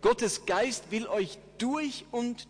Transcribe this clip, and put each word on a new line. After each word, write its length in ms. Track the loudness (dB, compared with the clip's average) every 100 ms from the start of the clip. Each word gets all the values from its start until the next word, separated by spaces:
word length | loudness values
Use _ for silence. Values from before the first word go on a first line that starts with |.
„Gottes 440 | 4 4 2 -2 0
Geist 460 | 2 2 -2 -4
will 160 | -4 0
euch 300 | -2 -2 -6 -14 -4
durch 480 | 0 0 -2 -6 -6
und 360 | -2 -2 -4